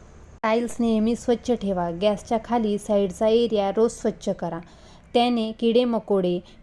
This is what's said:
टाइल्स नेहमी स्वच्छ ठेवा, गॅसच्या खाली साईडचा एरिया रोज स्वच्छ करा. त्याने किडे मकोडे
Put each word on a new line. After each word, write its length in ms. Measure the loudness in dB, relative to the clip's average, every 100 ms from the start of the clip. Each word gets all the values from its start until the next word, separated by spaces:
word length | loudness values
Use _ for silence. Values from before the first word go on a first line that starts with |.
| -20 -20 -20 -6
टाइल्स 340 | -2 0 -2 -2
नेहमी 360 | 0 2 2 0
स्वच्छ 360 | 0 -2 0
ठेवा, 380 | -2 0 -2 -2
गॅसच्या 480 | 0 0 0 -2 -4
खाली 340 | 0 -2 0 -2
साईडचा 500 | 0 0 0 0 2
एरिया 420 | 4 2 0 0
रोज 200 | 2 0
स्वच्छ 380 | 0 -6 -4 -6
करा. 300 | -4 -6 -8 -12 -20 -20 -20 -2
त्याने 380 | 2 2 0 -4
किडे 320 | -2 2 2
मकोडे 560 | 2 -2 0 0 2 -2 -6 -18